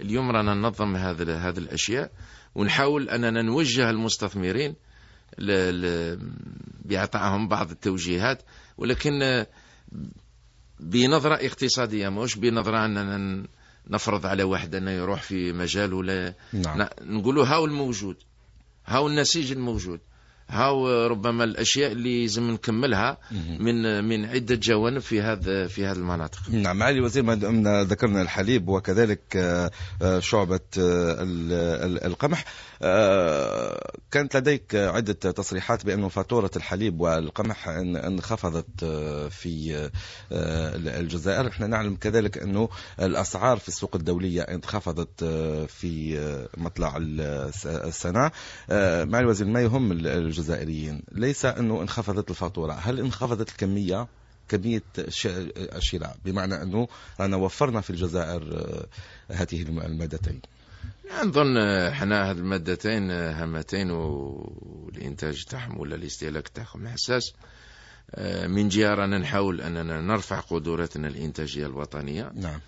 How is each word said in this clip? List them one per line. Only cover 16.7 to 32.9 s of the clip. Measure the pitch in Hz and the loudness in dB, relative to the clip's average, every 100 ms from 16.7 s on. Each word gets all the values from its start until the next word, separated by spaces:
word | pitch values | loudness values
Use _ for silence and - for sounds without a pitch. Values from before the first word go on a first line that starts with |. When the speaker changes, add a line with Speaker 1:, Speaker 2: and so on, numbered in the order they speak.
| 78 | 0
Speaker 1:
ن-، | 104 - | -2 -4
نقولوا | 73 107 104 147 | -6 0 2 4
هاو | 127 160 | 6 4
الموجود، | 156 147 131 107 98 87 - _ - - - _ - | 2 0 -2 -2 -6 -8 -14 _ -20 -20 -20 _ -2
هاو | 123 147 | 2 4
النسيج | 147 135 170 135 | 4 4 2 0
الموجود، | 135 123 107 90 85 - - - - - | -2 -2 -2 -4 -8 -12 -20 -20 -20 -4
هاو | 101 135 135 127 120 117 | 2 4 4 4 4 4
ربما | 110 117 117 | 2 2 2
الأشياء | 117 - 117 139 143 | 2 2 2 2 2
اللي | 120 123 120 | 0 0 0
لازم | 117 110 120 | 0 0 0
نكملها | 110 - 110 139 98 120 143 - | 0 0 2 2 4 2 0 -6
Speaker 2:
مهم. | 104 80 82 | -6 -4 0
Speaker 1:
من، | 113 117 113 104 | 2 2 2 2
من | 110 113 | 2 0
عدة | 107 127 117 | 0 -2 0
جوانب | 120 113 107 117 135 | 2 4 4 4 0
في | - 110 | 0 2
هذا، | 107 104 90 95 90 | 2 0 0 0 0
في | 101 98 | -2 -2
هذه | 92 | 0
المناطق. | 90 87 78 - - | 0 -2 -2 -6 -2
Speaker 2:
نعم، | 113 95 95 | 0 2 4
معالي | 120 135 | 4 4
الوزير، | 120 131 | 2 2
ما | 113 | 4
دمنا | 113 101 113 104 101 | 2 4 4 6 4
ذكرنا | 95 104 117 101 | 4 4 4 4
الحليب | 87 - 98 123 87 | 2 0 2 2 4
وكذلك، | 95 - 104 113 101 - 95 | 2 4 4 4 2 0 0
آه، | 90 87 85 - - - | 2 2 0 -2 -10 0
آه، | 92 92 | 2 4
شعبة، | 87 110 90 92 - 95 | 4 4 4 0 -2 2
آه، | 90 87 85 71 | 4 4 2 0
ال-، | 90 87 82 87 85 73 90 | -2 -2 0 2 2 2 0
ال-، | 87 | -2
القمح، | 90 87 143 165 - - - - | -2 0 0 0 -4 -14 -18 -2
آه، | 90 | 4